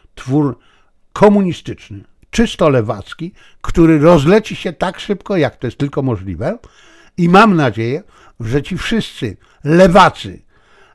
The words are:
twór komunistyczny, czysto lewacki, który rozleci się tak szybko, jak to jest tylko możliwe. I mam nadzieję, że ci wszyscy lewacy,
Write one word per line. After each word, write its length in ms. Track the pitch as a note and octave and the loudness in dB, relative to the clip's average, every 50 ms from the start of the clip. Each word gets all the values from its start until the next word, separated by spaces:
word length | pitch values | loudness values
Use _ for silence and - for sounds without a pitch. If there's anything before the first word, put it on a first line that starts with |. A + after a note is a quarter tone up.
| _ _ _ | _ _ _
twór 440 | - - B2+ C3 D3+ D3+ C#3 A#2+ - _ _ _ _ _ _ _ _ _ _ _ | -16 -8 -4 -2 0 0 -2 -4 -8 _ _ _ _ _ _ _ _ _ _ _
komunistyczny, 880 | - G3 G#3+ G#3 G#3 G3 F3+ D#3 - - - G#2 - - - G#2+ G2 F#2+ _ _ _ _ _ - | 2 4 4 4 4 2 0 -4 -6 -10 -14 -16 -16 -16 -18 -20 -20 -20 _ _ _ _ _ -2
czysto 360 | - A#3 - - - F#3 D#3 | -2 -2 -2 0 0 0 2
lewacki, 640 | C#3 B2+ A2 G#2 A#2 G2+ G2 - - - E3 F3 - _ _ _ _ _ | 2 2 0 -2 -6 -8 -10 -14 -16 -14 -14 -14 -14 _ _ _ _ _
który 380 | - - - F3+ E3+ D#3+ D#3+ D3+ | -10 -4 2 4 4 4 4 4
rozleci 560 | C#3+ E3 F3 D#3+ C3 D3 F#3+ A3 G#3+ - F#3+ | 6 6 4 4 4 2 2 2 0 -2 -8
się 180 | - - G3 D#3 | -10 -10 -10 -8
tak 260 | - - F3+ F#3 - | -6 -6 -6 -6 -8
szybko, 380 | - - G3+ F#3 - - G#3 F#3+ | -8 -8 -8 -8 -6 -6 -2 -2
jak 200 | C#3+ A#2+ - _ | -2 -2 -4 _
to 100 | - A#2+ | -8 -10
jest 100 | - - | -6 -6
tylko 240 | C#3 C#3+ - D3+ | -6 -6 -4 -4
możliwe. 560 | C3+ C3 A#2+ F#2 F#2+ G2 F2+ D2+ G#2+ D#3 A3 A#3+ - - _ _ _ _ _ _ _ _ _ - | -4 -4 -4 -4 -6 -10 -10 -8 -8 -8 -8 -8 -12 -20 _ _ _ _ _ _ _ _ _ -2
I 120 | F3 E3+ | 2 4
mam 260 | F3 F#3+ A3+ A3 F#3+ | 6 6 6 4 4
nadzieję, 480 | E3 D3 B2+ G#2 A2 A2+ A#2 C3 D#3+ - - _ _ _ _ _ - | 2 0 0 -2 -4 -6 -6 -6 -8 -10 -14 _ _ _ _ _ -12
że 240 | A#2+ A2 A#2+ D3 C3+ | -8 -4 -4 -4 -4
ci 140 | - F#3+ - | -6 -8 -8
wszyscy 600 | - - - A3+ - - - - - A2 F2+ - _ _ _ _ - | -6 -4 -4 -4 -4 -6 -10 -10 -10 -10 -10 -12 _ _ _ _ -4
lewacy, 760 | C#3+ D#3+ E3+ F#3 F#3 E3+ G3+ F3+ D#3 - - - C3+ - - - _ _ _ _ _ _ _ _ _ _ | 0 4 4 4 6 6 6 4 4 2 -2 -10 -16 -16 -18 -20 _ _ _ _ _ _ _ _ _ _